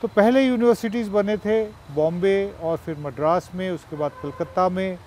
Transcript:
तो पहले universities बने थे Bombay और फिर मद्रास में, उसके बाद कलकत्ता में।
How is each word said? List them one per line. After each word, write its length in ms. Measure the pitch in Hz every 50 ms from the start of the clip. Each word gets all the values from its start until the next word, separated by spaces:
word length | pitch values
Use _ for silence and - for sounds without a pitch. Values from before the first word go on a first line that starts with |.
तो 60 | - 220
पहले 400 | - 214 202 226 247 269 269 262
universities 600 | 254 226 233 240 233 - - 226 202 240 233 208
बने 280 | 190 208 202 202 214 208
थे 260 | - 208 214 220 220
Bombay 880 | 214 214 - - - 143 147 151 160 170 175 175 196 196 196 196 202 196 -
और 160 | 165 160 165 156
फिर 200 | - - 160 147
मद्रास 520 | 147 143 123 120 147 156 170 185 - - -
में, 160 | 180 185 185
उसके 240 | 180 151 - - 160
बाद 160 | 147 151 147 - - -
कलकत्ता 460 | 147 139 - 170 160 - - 185 185
में। 300 | 180 185 190 190 185 175 -